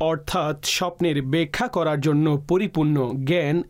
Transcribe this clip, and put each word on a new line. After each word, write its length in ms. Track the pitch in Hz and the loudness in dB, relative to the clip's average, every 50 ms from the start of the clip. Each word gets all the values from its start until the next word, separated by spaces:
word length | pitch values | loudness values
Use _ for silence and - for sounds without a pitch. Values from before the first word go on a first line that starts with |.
অর্থাৎ 640 | 160 160 160 151 151 - - 185 151 151 151 147 - | -2 -2 -2 -2 -4 -4 -2 -2 -2 -2 -4 -4 -4
স্বপ্নের 560 | - - - 185 180 175 - 175 170 151 147 | -4 -2 -2 -2 -4 -2 0 0 0 0 0
ব্যাখ্যা 460 | 131 135 139 165 165 151 - - 240 247 | -2 0 0 0 0 0 -2 -4 -4 -2
করার 340 | - 185 165 156 151 147 | -2 0 0 0 0 0
জন্য 440 | 135 156 147 147 156 156 147 143 143 - | 0 2 2 4 4 2 2 0 0 0
পরিপূর্ণ 800 | 175 185 220 196 - 160 156 151 151 143 127 120 117 139 131 | 0 0 0 0 0 0 2 2 2 2 0 0 -2 -4 -2
জ্ঞান 380 | 135 175 180 156 143 151 175 180 - | 0 0 0 2 2 0 0 -2 -2